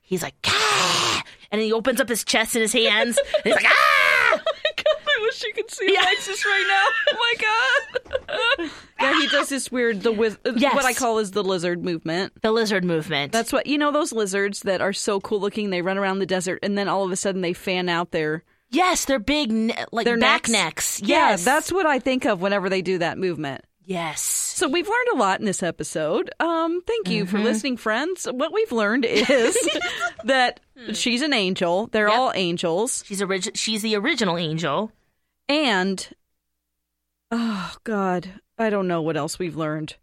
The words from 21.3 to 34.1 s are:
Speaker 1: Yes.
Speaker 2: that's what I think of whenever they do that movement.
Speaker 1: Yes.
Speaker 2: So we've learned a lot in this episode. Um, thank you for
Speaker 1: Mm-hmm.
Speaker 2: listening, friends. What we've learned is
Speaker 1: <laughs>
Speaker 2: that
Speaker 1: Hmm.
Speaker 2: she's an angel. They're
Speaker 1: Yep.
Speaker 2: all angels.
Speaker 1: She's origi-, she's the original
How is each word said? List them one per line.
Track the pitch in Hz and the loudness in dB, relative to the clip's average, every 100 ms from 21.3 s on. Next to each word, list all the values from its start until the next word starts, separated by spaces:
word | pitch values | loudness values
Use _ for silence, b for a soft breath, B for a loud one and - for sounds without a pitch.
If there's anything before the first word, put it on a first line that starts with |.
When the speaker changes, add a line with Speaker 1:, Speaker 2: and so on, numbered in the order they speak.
Speaker 1:
Yes. | 202 | 4
Speaker 2:
that's | 175 294 302 | 4 2 2
what | 349 | 0
I | 339 269 | 2 2
think | 269 254 | 0 0
of | 277 196 | 0 0
whenever | 190 202 190 | 2 0 0
they | 190 | 0
do | 170 190 | 0 0
that | 165 - | 0 0
movement. | 185 160 151 131 - _ | -2 -2 -6 -8 -14 _
Speaker 1:
Yes. | - 180 165 147 | -8 -6 -4 -6
Speaker 2:
So | - - - - 339 | -4 -2 -4 -2 0
we've | 330 339 | 0 0
learned | 466 494 | 0 0
a | 349 | 2
lot | 202 185 | 2 2
in | 214 | -2
this | 180 | -2
episode. | 175 160 - - 156 208 339 - | -4 -4 -8 -4 -2 0 -2 -2
Um, | 320 330 330 349 - | -2 0 0 -4 -4
thank | 466 185 | -4 -2
you | - 180 | -2 0
for | 202 | 0
Speaker 1:
Mm-hmm. | |
Speaker 2:
listening, | 214 220 277 247 | 0 0 -2 -4
friends. | 226 214 311 381 - | -2 -2 -2 -4 -8
What | 254 302 | -4 -2
we've | 415 440 | 0 0
learned | 233 208 240 | 0 2 2
is | - - 262 269 233 392 523 605 698 - | 2 2 4 4 4 2 0 -2 -4 -4
Speaker 1:
<laughs> | 679 - | -6 -6
Speaker 2:
that | 220 269 247 - _ - | 0 2 2 -2 _ -16
Speaker 1:
Hmm. | 226 | -10
Speaker 2:
she's | 214 254 240 | -4 0 0
an | 302 | 0
angel. | 262 185 185 175 180 226 | 0 0 0 0 0 0
They're | 220 208 | 2 4
Speaker 1:
Yep. | 220 | 4
Speaker 2:
all | 254 - | 2 0
angels. | 180 175 170 165 233 - | -2 -2 -2 0 -2 -4
Speaker 1:
She's | - 190 | -6 -6
origi-, | 196 190 202 - | -2 -2 -4 -4
she's | - 220 | -4 -2
the | 220 208 | -2 -2
original | 220 | 0